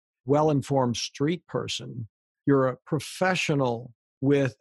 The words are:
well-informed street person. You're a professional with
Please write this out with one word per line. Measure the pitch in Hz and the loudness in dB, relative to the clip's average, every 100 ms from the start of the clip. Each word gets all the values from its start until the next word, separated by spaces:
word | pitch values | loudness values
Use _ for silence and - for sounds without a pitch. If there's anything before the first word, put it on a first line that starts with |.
| _ _ 123 | _ _ 0
well-informed | 143 156 143 - 139 123 113 | 2 4 2 0 0 0 -2
street | - - 143 175 - | -6 -4 -2 -4 -6
person. | 123 104 - 127 120 113 _ _ _ - | -6 -6 -8 -10 -12 -14 _ _ _ 2
You're | 139 131 | 4 4
a | 123 - | -2 -6
professional | 151 - - 185 180 - 147 127 117 120 - _ _ | -6 -6 -2 0 0 0 0 0 -2 -8 -20 _ _
with | 135 143 135 - | 2 2 2 -2